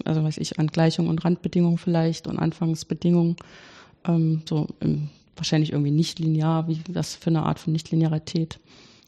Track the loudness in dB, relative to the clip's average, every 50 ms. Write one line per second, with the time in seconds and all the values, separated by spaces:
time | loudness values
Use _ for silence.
0 | -4 -2 0 0 0 0 -2 -4 -6 -6 -2 0 -2 0 2 2 2 2 2 2
1 | 0 0 0 0 0 0 0 0 -2 -2 2 2 4 4 2 2 0 0 2 2
2 | 2 2 0 -2 -4 -6 -4 -2 0 -2 0 0 0 -2 -2 -2 -4 -6 -4 0
3 | 2 4 4 4 4 4 0 -2 -6 -18 -20 -20 -20 -20 -20 -20 -20 -20 _ _
4 | -4 0 2 2 2 2 2 0 -2 -2 -2 -2 -2 -2 -6 -4 -2 -2 -2 -2
5 | -2 -6 -10 _ _ _ _ -8 -4 0 2 2 2 2 0 0 0 2 2 2
6 | 0 0 -2 -4 -2 0 0 2 2 2 0 0 0 -2 -4 -4 -6 -6 -6 -6
7 | -6 -6 -6 -6 -2 0 0 0 2 0 -2 -2 -2 -4 -4 -4 -4 -2 0 0
8 | 2 2 0 -2 -4 -4 -4 -4 -4 -4 -6 -12 _ _ -20 -20 -20 -20 -20 _
9 | _